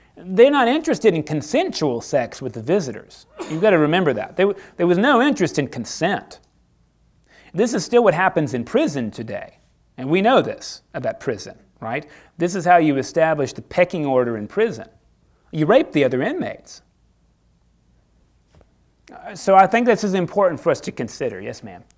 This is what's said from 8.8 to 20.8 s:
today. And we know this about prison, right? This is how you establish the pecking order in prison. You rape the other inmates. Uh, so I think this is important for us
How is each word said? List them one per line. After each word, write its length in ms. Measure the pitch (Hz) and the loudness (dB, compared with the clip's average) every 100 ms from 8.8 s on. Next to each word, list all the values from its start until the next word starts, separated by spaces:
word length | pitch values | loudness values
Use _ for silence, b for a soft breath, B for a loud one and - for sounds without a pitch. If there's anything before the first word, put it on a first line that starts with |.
| 311 139 110 | 0 -2 -6
today. 460 | - 113 101 - _ _ _ _ - | -8 -10 -10 -12 _ _ _ _ -12
And 120 | 131 | -2
we 120 | 175 | 0
know 200 | 214 254 | 2 2
this 400 | 120 - - - _ | 0 -6 -14 -18 _
about 260 | - 113 - | -8 -8 -6
prison, 380 | - 104 - - _ _ | -6 -8 -10 -20 _ _
right? 300 | 113 131 - B B - | -10 -10 -10 B B -6
This 180 | 175 190 | -4 -2
is 100 | 170 | 4
how 120 | 175 | 4
you 200 | 156 135 | 4 2
establish 560 | 123 170 160 151 131 | -2 0 0 0 -4
the 80 | - | -6
pecking 440 | - - 180 180 143 | -8 -2 -2 -2 0
order 320 | 127 120 110 | 0 0 -4
in 100 | 104 | -6
prison. 400 | - 226 120 - _ _ _ _ _ _ | -2 -2 -4 -14 _ _ _ _ _ _
You 140 | 156 151 | -4 4
rape 260 | 254 330 | 4 4
the 120 | 151 | 2
other 200 | 131 127 | 2 0
inmates. 580 | 175 339 110 - - - _ _ _ _ _ _ _ _ _ _ _ _ _ _ _ _ _ _ _ _ _ _ - | -2 -4 -6 -10 -16 -20 _ _ _ _ _ _ _ _ _ _ _ _ _ _ _ _ _ _ _ _ _ _ -20
Uh, 240 | - - 196 | -20 -16 -6
so 200 | - 190 | 4 6
I 120 | 190 | 8
think 180 | 226 240 | 4 2
this 180 | 214 | 2
is 120 | 208 185 | 0 -2
important 440 | 170 202 185 151 | -2 0 0 0
for 120 | 170 | -2
us 80 | 139 | -2